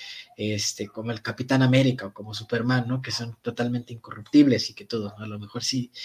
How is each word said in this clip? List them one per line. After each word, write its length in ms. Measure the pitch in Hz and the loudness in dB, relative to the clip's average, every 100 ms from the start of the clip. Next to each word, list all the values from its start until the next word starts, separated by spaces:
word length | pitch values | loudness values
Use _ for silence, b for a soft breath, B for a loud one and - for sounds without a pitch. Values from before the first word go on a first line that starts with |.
| B B B - | B B B -6
este, 520 | 107 104 - - 104 | -2 -2 -2 -4 -8
como 240 | - 110 | -8 -6
el 100 | 110 | -6
Capitán 400 | - 110 127 131 | -6 -6 0 4
América 440 | 131 131 135 127 98 | 6 6 4 2 -4
o 80 | |
como 200 | - 107 | -10 -12
Superman, 520 | 107 110 120 120 127 117 | -12 -4 -2 2 2 2
¿no? 140 | 127 | -2
Que 100 | 127 | -4
son 240 | 110 117 113 | -6 -6 -8
totalmente 500 | - 120 120 123 - | -6 -2 -2 -2 -6
incorruptibles 760 | 117 - 104 104 147 143 110 - | -14 -14 -16 4 6 8 6 0
y 40 | |
que 120 | - 101 | -10 -8
todo, 280 | 117 101 104 | -6 -6 -8
¿no? 60 | |
A 40 | 107 | -10
lo 100 | 104 | -10
mejor 260 | 104 117 | -10 -6
sí, 260 | - 135 120 - | -4 -2 -4 -8